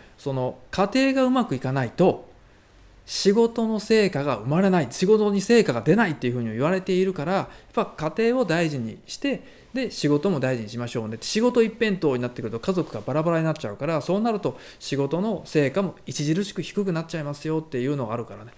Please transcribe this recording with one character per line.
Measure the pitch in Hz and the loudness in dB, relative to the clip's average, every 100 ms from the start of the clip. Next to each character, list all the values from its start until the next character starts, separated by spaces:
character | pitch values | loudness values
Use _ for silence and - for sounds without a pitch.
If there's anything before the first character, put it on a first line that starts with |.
| - - | -20 -12
そ | 143 | -6
の | 131 127 - - | -4 -4 -6 -8
家 | - 196 | 0 2
庭 | 262 269 | 4 2
が | 269 | 4
う | 254 | 2
ま | 262 240 | 2 0
く | 160 | -2
い | |
か | 131 | -2
な | 135 | -2
い | 117 | -2
と | - 180 - - - - - _ - - - - | 4 4 4 -6 -20 -20 -20 _ -20 -20 -20 -10
仕 | - 190 | 0 2
事 | 208 233 233 226 | 4 4 2 -2
の | 214 | -2
成 | - 220 196 | 2 4 4
果 | 147 | 0
が | 143 113 | -2 -2
生 | 113 | 0
ま | 156 | 2
れ | 196 | 4
な | 180 | 2
い、 | 123 | 0
仕 | - 185 | 0 4
事 | 214 208 | 4 4
に | 202 | 0
成 | 196 233 | 4 4
果 | 190 | 4
が | 120 | 2
出 | 127 202 | 4 4
な | 202 | 4
い | |
っ | 143 | 0
て | 127 | -2
い | |
う | |
ふ | 123 | -2
う | |
に | 113 | -4
言 | 110 | 0
わ | 147 | 0
れ | 190 | 0
て | 185 | 0
い | 185 | 0
る | 190 | 0
か | 185 143 | -2 -2
ら、 | |
や | 190 | -2
っ | 139 - - | -4 -10 -8
ぱ | - 202 | -4 -4
家 | - 156 214 226 | -4 -6 0 0
庭 | 254 | 2
を | 196 | 2
大 | 160 165 | 2 0
事 | 143 | -2
に | 113 - - | -6 -8 -14
し | - | -6
て、 | 277 233 - - - | -4 -4 -8 -20 -10
で、 | 262 240 | -6 -6
仕 | - 147 | -2 2
事 | 147 190 | 2 2
も | 156 | 0
大 | 131 127 | 0 -2
事 | |
に | 107 | -4
し | 117 | -6
ま | 120 | -6
し | 123 | -4
ょ | 110 | -6
う | |
ね。 | 113 | -8
仕 | - 214 | -4 0
事 | 240 247 | 2 4
一 | 226 | 2
辺 | 220 220 190 | 2 -2 0
倒 | 156 | 0
に | 127 | 0
な | 123 | -2
っ | |
て | - | -6
く | 113 | -8
る | |
と | 113 | -6
家 | - | -2
族 | 180 151 | -2 -2
が | 110 | -6
バ | 104 | -2
ラ | 143 | 0
バ | 165 | 2
ラ | 165 | 2
に | 160 | 0
な | |
っ | |
ち | 151 107 | -2 -6
ゃ | |
う | 202 | -6
か | 185 | -2
ら、 | 160 | -2
そ | - 190 | 0 0
う | |
な | 233 | 0
る | 208 | 0
と | 156 - - - | -2 -6 -14 -16
仕 | - 160 | -6 -2
事 | 139 165 | 0 0
の | 214 190 - | -2 -4 -2
成 | 156 139 | 0 2
果 | 165 | 2
も | 185 - - | -2 -4 -10
著 | 139 151 160 | -4 0 0
し | 202 | -2
く | - | -6
低 | 175 - 196 | -6 -4 -2
く | |
な | 165 | -2
っ | 165 | -4
ち | 165 | -6
ゃ | |
い | |
ま | 143 | -6
す | 143 156 | -6 -4
よ | 160 | -4
っ | 156 | -4
て | 127 | -4
い | 127 | -2
う | 143 | -2
の | 113 | -4
が | |
あ | 117 | -6
る | 113 | -8
か | 101 | -12
ら | |
ね。 | 110 | -18